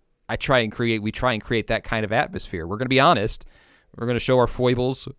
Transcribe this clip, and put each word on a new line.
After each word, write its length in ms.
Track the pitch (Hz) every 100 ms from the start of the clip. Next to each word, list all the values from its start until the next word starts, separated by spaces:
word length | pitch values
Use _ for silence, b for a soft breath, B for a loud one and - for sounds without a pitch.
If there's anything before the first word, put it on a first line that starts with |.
| _ _ -
I 60 | 113
try 240 | - 131
and 120 | 107
create, 300 | - 117 110
we 100 | 107
try 220 | - 127
and 80 | 107
create 260 | - 117 101
that 160 | 110
kind 200 | - 113
of 80 | 104
atmosphere. 560 | 113 - - - 87 82
We're 100 | 107
gonna 120 | 127
be 100 | 131
honest. 460 | 151 113 107 - - b b b b -
We're 120 | 120
gonna 120 | 120
show 180 | - 127
our 100 | 117
foibles. 600 | - 123 123 123 131 -